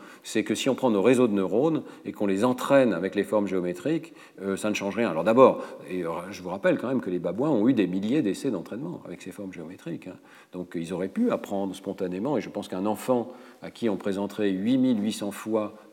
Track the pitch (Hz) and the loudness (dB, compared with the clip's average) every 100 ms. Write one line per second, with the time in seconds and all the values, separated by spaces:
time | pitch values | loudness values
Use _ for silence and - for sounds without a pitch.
0 | - - - 117 - 107 - 123 131 104 | -16 -18 -4 -2 0 0 0 2 2 4
1 | 104 127 123 101 92 104 156 147 - - | 6 6 6 4 2 2 2 0 -4 -12
2 | 104 - 104 95 123 127 - 139 123 85 | -10 -4 0 2 2 0 4 6 6 2
3 | 95 101 95 107 101 92 87 87 139 160 | 0 0 0 0 0 0 -2 -2 -2 -2
4 | - - - - 98 92 107 98 101 95 | -4 -16 -20 -8 -4 -2 -2 -2 -2 0
5 | 113 80 90 117 123 - - - - 90 | 0 0 4 10 8 8 -2 -12 -8 -6
6 | 82 82 90 98 90 95 185 147 120 131 | -4 -4 -8 -10 -8 0 2 2 0 -4
7 | 98 90 87 95 151 123 117 117 90 92 | -2 -4 -2 -2 0 2 2 4 2 0
8 | 107 147 107 90 139 95 - 113 165 - | -2 0 0 -2 -2 -4 -6 -8 -8 -10
9 | - 85 92 90 95 87 80 92 170 156 | -12 -14 -14 -12 -12 -12 -14 -14 -12 -12
10 | 92 85 - - - 90 87 87 82 90 | -12 -16 -20 -20 -14 -12 -8 -6 -4 -4
11 | 95 - 240 98 - 101 101 90 98 92 | -4 0 0 0 -2 -4 -4 -6 -8 -6
12 | 92 90 123 127 - 104 98 92 104 104 | -4 -4 -2 -2 -4 -8 -8 -4 -2 -2
13 | - 123 113 - - - 87 - 113 98 | 0 0 -2 -10 -20 -18 -16 -4 -2 0
14 | 104 95 101 - 104 95 110 131 127 113 | -2 -2 -4 0 0 2 2 4 4 2
15 | 104 - 101 101 110 110 104 - - | 0 -2 -6 -6 -2 -2 -2 -8 -12